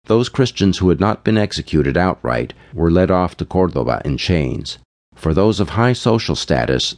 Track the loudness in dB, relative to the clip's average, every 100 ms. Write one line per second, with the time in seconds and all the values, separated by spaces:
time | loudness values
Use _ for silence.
0 | 0 0 0 -2 -2 0 0 2 2 2
1 | 0 -2 0 0 0 -4 -2 0 2 2
2 | 0 -2 -4 -4 -6 -10 -12 -2 2 4
3 | 4 2 0 -4 -4 0 0 0 -2 -2
4 | -4 -4 0 0 0 -4 -10 -14 _ _
5 | _ -6 -2 2 2 2 -2 0 0 0
6 | 0 0 0 -4 -2 0 0 0 -2